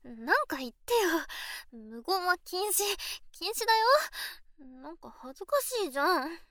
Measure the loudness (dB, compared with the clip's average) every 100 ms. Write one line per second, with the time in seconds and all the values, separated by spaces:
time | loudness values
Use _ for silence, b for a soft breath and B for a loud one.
0 | -14 -10 0 2 2 -4 -6 -10 0 2
1 | 4 2 -2 B B B -14 -16 -14 -10
2 | 0 0 2 0 0 -2 0 2 0 -2
3 | B B -14 -8 -6 -2 2 4 6 6
4 | 4 B B B -20 -20 -20 -16 -16 -14
5 | -18 -16 -16 -14 0 2 2 -2 -2 2
6 | 4 2 0 -10 -16